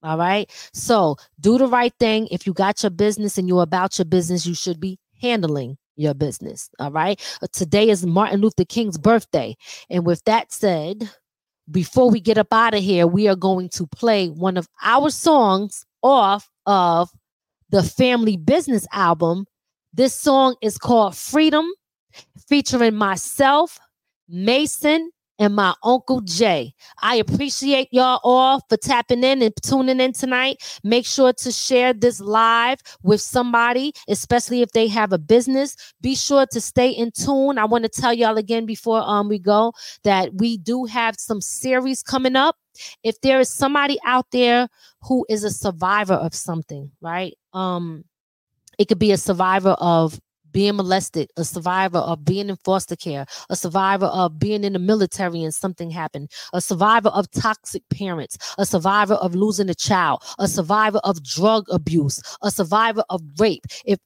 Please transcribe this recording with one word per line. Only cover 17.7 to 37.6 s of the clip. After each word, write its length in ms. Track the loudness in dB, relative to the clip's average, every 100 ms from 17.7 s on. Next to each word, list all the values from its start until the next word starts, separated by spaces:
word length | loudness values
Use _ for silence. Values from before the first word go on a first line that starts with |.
the 120 | 0
Family 540 | 2 2 2 2 0 0
Business 500 | 2 0 2 -2 -2
album. 540 | 0 2 2 0 0 -6 _ _ _ _
This 220 | 0 0
song 400 | 0 2 4 4 0
is 160 | -6 -4
called 380 | 2 4 2 -2
Freedom, 500 | -2 2 2 2 -2 -8 _ _ _ -20 _ -20 -2
featuring 460 | 0 0 2 2
myself, 840 | 2 0 -2 -4 2 4 4 2 -6 _ _ _ _ _
Mason, 840 | -4 0 0 0 -2 0 0 -2 -12 _ 0
and 160 | 2
my 200 | 4 2 2
Uncle 400 | 2 0 0 -4
Jay. 500 | -4 0 2 0 -4 -12 -20 -6
I 140 | -2 0
appreciate 720 | 0 -2 -4 -4 0 0 2
y'all 300 | 2 2 2
all 400 | 2 4 4 2 0
for 80 | -2
tapping 440 | 0 -2 0 0
in 200 | 2 2
and 100 | 0 -2
tuning 380 | -2 0 2 2
in 140 | 0
tonight. 480 | -2 -2 -2 -2 -4 -12 -8
Make 220 | 0 0
sure 280 | 0 2 2
to 180 | 2 -4
share 400 | -6 0 2 2
this 280 | 2 0 0
live 580 | -2 2 4 4 0 -2 -8 -4
with 180 | 2 2
somebody, 720 | 0 -2 0 2 2 0 -4 -6 -6
especially 540 | -6 0 -2 0 0
if 80 | 0
they 140 | 2 0
have 260 | 0 0
a 60 | 0
business. 580 | 4 4 4 0 -2 -8 -20 _
Be 140 | -6
sure 320 | -4 2 2 2
to 80 | -2
stay 280 | -4 2 2
in 220 | 0 -4
tune. 480 | -4 -2 2 2
I 80 | 2